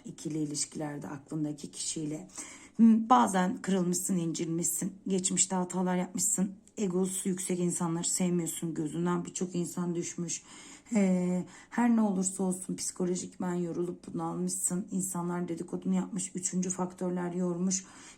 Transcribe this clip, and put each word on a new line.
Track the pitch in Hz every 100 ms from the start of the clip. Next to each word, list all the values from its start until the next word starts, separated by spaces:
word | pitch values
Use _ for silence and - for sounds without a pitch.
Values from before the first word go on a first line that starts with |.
ikili | - - 160 156
ilişkilerde | 147 143 - 160 151 147 143
aklındaki | 143 - 156 147 147 -
kişiyle. | - - 165 151 151 - - - - - -
Hmm, | 226 220 -
bazen | 247 220 190 185 -
kırılmışsın, | - 190 175 175 - 185
incinmişsin. | 165 156 165 165 170 - 185 - -
Geçmişte | 190 185 185 - 185
hatalar | 180 180 180 180
yapmışsın. | 180 - - - 196 - - -
Egosu | 196 180 190 - 196
yüksek | 180 - 180
insanları | 175 165 175 165 175
sevmiyorsun. | - 180 175 160 - 170
Gözünden | - 151 160 175 175
birçok | 170 - 185
insan | 175 175 - 175
düşmüş. | 170 170 - 165 - - - - - -
Ee, | 226 196 180 180 180 - - -
her | - 240 226
ne |
olursa | 214 190 185 -
olsun | 185 180 - 175
psikolojik | - - 180 180 185 -
ben | 180
yorulup | 180 170 165 175 180 -
bunalmışsın. | 175 165 170 180 - - 180 -
İnsanlar | 190 180 175 175 175 175
dedikodunu | 165 180 180 185
yapmış. | 185 185 185 -
Üçüncü | 185 - 180 185
faktörler | 185 185 - 180 180 175
yormuş. | 175 180 175 190 185 - - -